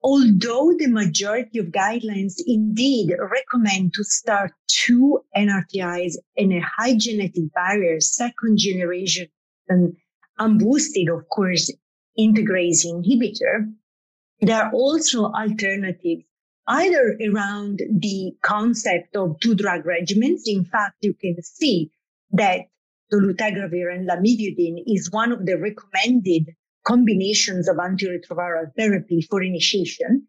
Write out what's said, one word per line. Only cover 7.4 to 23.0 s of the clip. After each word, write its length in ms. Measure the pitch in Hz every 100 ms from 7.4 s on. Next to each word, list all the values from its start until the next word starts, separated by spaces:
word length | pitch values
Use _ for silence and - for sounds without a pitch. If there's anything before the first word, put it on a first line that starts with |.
| 156
barrier 460 | - 180 208 175 160
second 580 | - - 240 - 233 208
generation, 720 | 202 185 175 180 190 170 170 _ _ _ -
and 240 | 185 175 - _ _ _ -
unboosted, 760 | 220 202 208 285 - 202 165
of 140 | 165 -
course, 420 | - 190 175 - - _ _ _ -
integrase 680 | 220 214 - 185 175 160 170
inhibitor, 840 | 170 175 247 226 - 180 208 214 - _ _ _ _ _ _
there 240 | 208 226
are 80 | 214
also 540 | 214 269 311 311 247 208
alternatives, 960 | - 214 214 196 196 190 180 170 165 _ _ _ _ -
either 500 | 254 370 330 240 214 220
around 520 | 208 202 208 208 196 -
the 400 | 202 202 196 185 -
concept 760 | - 208 226 220 220 180 - 208
of 200 | 185 151
two 120 | 226
drug 300 | 196 202 175
regimens. 600 | 156 175 175 202 262 359 226
In 180 | 196
fact, 320 | 175 226 202 _
you 120 | 208
can 220 | - 190 175
see 480 | - - 302 185 156 _ _ _ _
that 300 | 196 202 180 - _ _ _